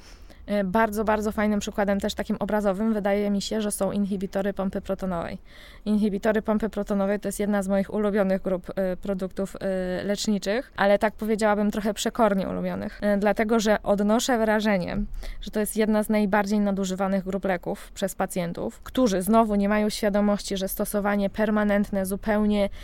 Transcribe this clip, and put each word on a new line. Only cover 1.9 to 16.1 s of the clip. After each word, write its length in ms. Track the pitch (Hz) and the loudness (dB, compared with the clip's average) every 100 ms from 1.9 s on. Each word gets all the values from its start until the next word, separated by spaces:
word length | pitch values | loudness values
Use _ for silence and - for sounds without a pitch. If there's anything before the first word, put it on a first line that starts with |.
| 196 | 0
też 140 | 208 | -2
takim 220 | - 208 208 | -4 -4 -2
obrazowym, 540 | 202 214 208 185 220 | 0 0 0 0 0
wydaje 360 | 214 202 202 202 | 0 0 0 2
mi 120 | 202 | 0
się, 180 | - 220 | -2 -2
że 100 | 208 | -2
są 220 | - 190 | -2 -2
inhibitory 600 | 202 196 196 190 196 202 | 0 -2 -2 -4 -2 -4
pompy 280 | 196 190 196 | -2 -4 -4
protonowej. 580 | - 196 190 170 - 185 - - - - | -6 -4 -4 -4 -6 -8 -14 -20 -20 -12
Inhibitory 580 | 208 214 214 190 214 214 | -2 2 2 0 0 0
pompy 260 | 226 214 214 | 2 0 0
protonowej 520 | 208 202 202 196 202 | -4 -2 0 0 0
to 80 | 202 | -4
jest 120 | - | -4
jedna 220 | 202 202 | 0 0
z 60 | 190 | 2
moich 260 | 196 190 | 0 0
ulubionych 480 | 208 208 202 190 190 | 0 0 2 2 2
grup, 300 | 202 185 - - | 0 -4 -4 -4
e, 200 | 190 180 | -2 -2
produktów, 600 | 202 190 185 - 196 - | -4 -4 -4 -6 -6 -4
e, 480 | 190 190 185 185 | -4 -2 -2 -4
leczniczych, 680 | 190 202 - 202 196 220 - - | -2 -2 0 0 0 -2 -4 0
ale 220 | 196 202 | 4 4
tak 160 | 214 | 4
powiedziałabym 560 | - 214 214 214 208 208 | -2 -2 0 2 2 2
trochę 240 | 214 214 | 0 -2
przekornie 540 | 208 226 - 220 196 180 | -2 -4 2 2 4 -2
ulubionych, 500 | 180 180 185 202 - | -4 -4 -4 -8 -4
e, 160 | 208 202 | 0 2
dlatego 420 | 208 202 214 233 | 2 2 2 2
że 220 | 214 208 | 4 2
odnoszę 560 | - 202 208 226 254 240 | 2 0 4 2 2 2
wrażenie, 600 | 220 214 214 196 175 196 208 - - - | 4 2 2 0 0 -4 -4 -6 -8 -8
że 100 | 214 | -6
to 100 | 214 | -4
jest 160 | 208 214 | -2 0
jedna 260 | 214 214 | 2 2
z 60 | |
najbardziej 520 | 214 | 2